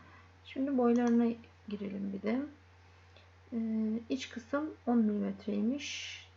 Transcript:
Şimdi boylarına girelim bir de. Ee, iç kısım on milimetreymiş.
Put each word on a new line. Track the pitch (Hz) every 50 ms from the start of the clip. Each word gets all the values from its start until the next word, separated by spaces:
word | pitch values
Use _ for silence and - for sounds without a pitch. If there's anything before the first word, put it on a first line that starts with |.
| - - - - - - - - -
Şimdi | - - 285 269 285 277 247
boylarına | 240 240 240 240 240 240 233 233 240 233 226 - - - - - - -
girelim | 208 196 202 196 196 196 196 196 196
bir | 196 190
de. | 208 226 262 294 302 - - - - - - - - - - - - - - - - - - - - 254
Ee, | 226 226 226 220 220 220 214 214 233 233 -
iç | 277 262 - -
kısım | - 233 - - - 285 302 311 - - -
on | 240 247 240
milimetreymiş. | 220 214 208 208 202 196 196 - - - 202 202 208 226 269 294 285 - - - - - - - - - -